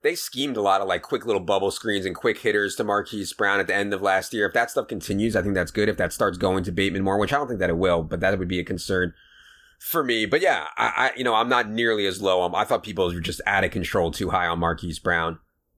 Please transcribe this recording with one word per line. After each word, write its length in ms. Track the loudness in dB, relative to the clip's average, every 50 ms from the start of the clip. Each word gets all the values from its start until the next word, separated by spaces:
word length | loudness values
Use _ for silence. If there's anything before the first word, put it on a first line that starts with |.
they 120 | 0 -2 -2
schemed 420 | -2 -8 -8 -6 -4 -4 -4 -2
a 60 | 0
lot 180 | 2 4 4 4
of, 80 | 2 0
like, 140 | -2 -2
quick 240 | -2 -4 -4 -4 0
little 140 | 0 0 0
bubble 300 | 2 2 0 2 2 0
screens 360 | -2 -2 -4 -2 -2 -2 -2
and 80 | -4 -6
quick 240 | -2 -2 -2 -2 0
hitters 360 | 0 0 2 2 0 0 -2
to 80 | -4 -2
Marquise 480 | 0 0 0 0 -4 -6 -6 -6 -8
Brown 280 | -4 -2 0 2 2 2
at 60 | 0
the 80 | 0 0
end 180 | 0 0 0
of 100 | -2 0
last 300 | 2 2 2 2 0 -2
year. 140 | -2 -2 -2
If 80 | 0 2
that 160 | 0 0 0
stuff 180 | -2 -4 -4 -2
continues, 480 | -6 -8 -4 -4 -2 0 0 2 0
I 60 | 0
think 120 | 0 2 0
that's 160 | 0 -2 -2
good. 180 | 0 0 0 0
If 100 | 0 0
that 140 | -2 -2
starts 260 | 0 0 0 0 0 0
going 260 | 0 0 0 0 -2
to 80 | -2
Bateman 300 | 0 0 0 2 2 0
more, 160 | 0 2 2 2
which 140 | 2 2
I 40 | 2
don't 120 | 0 0 -2
think 120 | -2 0
that 100 | 0 0
it 60 | 2
will, 260 | 2 4 4 4 2
but 180 | 0 -2 -4 0
that 180 | 2 2 2 0
would 100 | -2 -2
be 120 | -2 -4
a 40 | -2
concern 480 | -4 -6 -8 -2 -2 0 0 0 0 -2 _ -20 _ _ -20 -20 -20 -20 _ _ _ _ _
for 240 | -10 -4 -2 0
me. 240 | 0 2 0 0 2
But 140 | 2 2 2
yeah, 280 | 4 4 2 2 -2 -6 -2
I, 160 | 0 0 0 2
I, 140 | 2 0 0 0
you 80 | 0 0
know, 100 | 2 4
I'm 140 | 2 2 4
not 200 | 2 2 2 0
nearly 380 | -2 0 2 2 2 2 0
as 160 | 0 -2 0
low. 200 | 2 2 4 4
Um, 120 | 2 2 2
I 100 | 0 0
thought 180 | 2 0 -2
people 300 | -2 -6 -2 0 0 0
were 80 | 0 -2
just 220 | -4 -6 -6 -4 -2
out 180 | 0 2 2 0
of 60 | 0
control, 400 | -2 -4 -6 -2 0 0 0 0
too 200 | -2 -4 -4 -2
high 160 | 0 0 0
on 120 | 0 0 0
Marquise 400 | 0 -2 -2 -2 -6 -8 -8 -4
Brown 400 | -2 0 0 2 0 -2 -4 -8 _ _ _ _ _ _ _